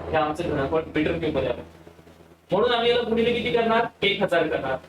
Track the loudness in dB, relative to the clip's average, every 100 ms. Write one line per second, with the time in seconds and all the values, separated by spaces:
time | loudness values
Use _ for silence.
0 | -4 -2 0 -2 -4 -2 -2 -2 -2 -2
1 | -2 -2 -2 -2 -2 -4 -10 -20 -20 -20
2 | -20 -20 -20 -20 _ 2 2 4 2 2
3 | 2 0 2 0 0 0 2 2 0 -2
4 | -2 0 2 2 2 -2 -4 -6